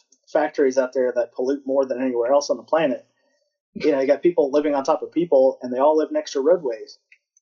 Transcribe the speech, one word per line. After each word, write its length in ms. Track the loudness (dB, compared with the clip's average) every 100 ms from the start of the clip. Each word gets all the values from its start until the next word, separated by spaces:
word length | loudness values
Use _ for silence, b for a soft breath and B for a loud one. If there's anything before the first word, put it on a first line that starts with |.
| _ _ _
factories 460 | -2 -2 0 0 2
out 160 | -2
there 180 | 0 0 -2
that 180 | -4
pollute 300 | -4 -4 -4 -2
more 200 | -2 -2
than 160 | -4
anywhere 300 | -4 -2 0
else 160 | 0 0
on 80 | -6
the 60 |
planet, 420 | -2 -2 0 -4 -10 _ _ _ _ _ _ -4
you 160 | 0
know, 80 | 2
you 80 | 2
got 140 | 2
people 300 | 2 2 2
living 240 | 0 0 0
on 80 |
top 180 | 0 -2
of 100 | -2
people, 460 | -4 2 4 4 0
and 120 | -6
they 60 | 0
all 180 | 2 2
live 140 | 0
next 220 | -4 -4
to 60 | -2
roadways. 560 | 2 2 0 -8 -12 -20 _ _ _ _